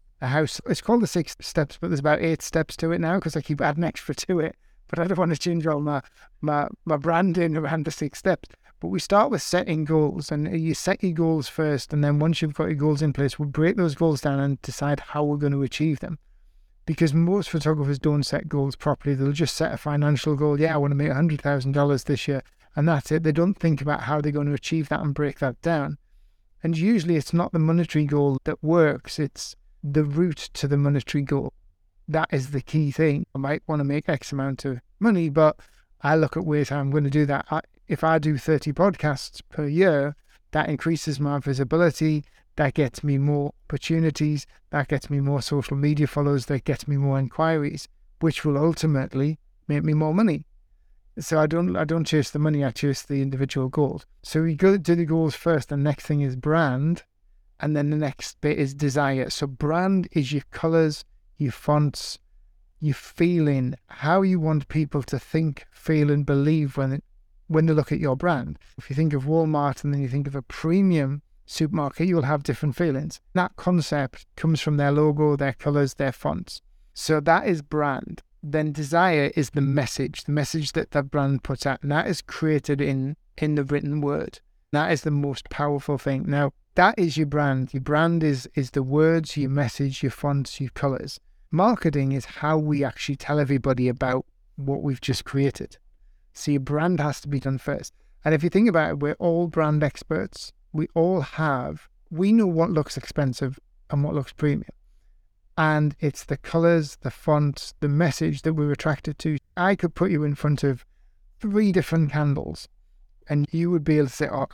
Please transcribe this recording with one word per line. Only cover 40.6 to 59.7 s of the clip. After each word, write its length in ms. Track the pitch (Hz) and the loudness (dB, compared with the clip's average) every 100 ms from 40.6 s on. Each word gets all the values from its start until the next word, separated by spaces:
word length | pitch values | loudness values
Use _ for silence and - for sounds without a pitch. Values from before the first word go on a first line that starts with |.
| - | 0
increases 520 | 147 165 165 - 139 | -2 -2 -2 -2 -2
my 180 | 143 143 | -2 -2
visibility, 840 | 135 131 131 160 175 - 156 151 - _ _ - | -2 -2 0 2 2 2 0 0 -4 _ _ -2
that 180 | 143 | -2
gets 280 | - 135 - | 0 -2 0
me 140 | 147 139 | -2 0
more 360 | 143 147 143 - - | 2 0 -2 -8 -10
opportunities, 800 | 143 - 165 160 147 151 151 - _ _ | -8 -2 0 0 0 -2 -2 -6 _ _
that 180 | 156 135 | -4 -2
gets 200 | 139 - | -4 -2
me 120 | 143 | -2
more 200 | 139 143 | 0 -2
social 360 | - 147 - 139 | -2 -4 -2 -2
media 300 | 147 151 147 | 0 2 0
followers, 400 | - 143 143 - | 0 0 0 -2
that 180 | 139 | -4
gets 220 | - 131 - | -2 -4 -2
me 100 | 143 | 0
more 220 | 139 135 | 0 0
inquiries, 680 | 135 - 160 160 143 151 - _ _ _ | -2 0 0 2 -2 -6 -12 _ _ _
which 240 | 160 - | 0 0
will 140 | 156 143 | 0 2
ultimately 800 | 160 165 156 139 131 131 143 156 _ _ - | 2 2 0 0 0 -2 -2 -2 _ _ -4
make 160 | 147 | -2
me 120 | 156 | 2
more 180 | 151 156 | 2 2
money. 320 | 170 220 151 - - _ _ _ _ _ - | 4 2 0 -6 -20 _ _ _ _ _ -14
So 200 | - 160 | 0 2
I 80 | 156 | 2
don't, 300 | 165 175 180 | 2 0 0
I 80 | |
don't 200 | 156 165 | 0 0
chase 260 | 156 156 139 | 2 0 0
the 80 | 147 | 0
money, 260 | 151 151 | 0 2
I 60 | 139 | 0
chase 320 | - 143 135 | 0 -2 -2
the 200 | - 139 | -4 -2
individual 460 | 135 135 135 - 131 | -2 -2 -2 -2 -2
goals. 380 | 131 143 151 - _ | 0 0 -2 -12 _
So 200 | - 156 | -4 0
we 120 | 165 | 0
go 220 | 151 190 196 | 4 4 4
do 180 | 160 | 2
the 100 | 170 | 2
goals 300 | 165 160 160 | 2 2 0
first, 340 | - 170 160 - | 0 0 0 0
the 80 | 143 | 0
next 300 | 143 143 - | 0 -2 -2
thing 140 | 147 | 0
is 160 | 143 127 | 0 -2
brand, 640 | 147 160 156 127 151 170 - _ _ _ _ _ | 0 2 2 0 0 -2 -6 _ _ _ _ _
and 180 | 147 151 | -2 0
then 140 | 143 | 0
the 60 | 151 | 0
next 440 | 147 - - - | -2 -4 -12 -4
bit 180 | 147 151 | -2 0
is 160 | 139 | -2
desire. 560 | 139 147 131 139 135 127 | -2 -2 0 0 0 -2
So 160 | - 143 | -4 -6
brand 640 | 131 151 | -4 -2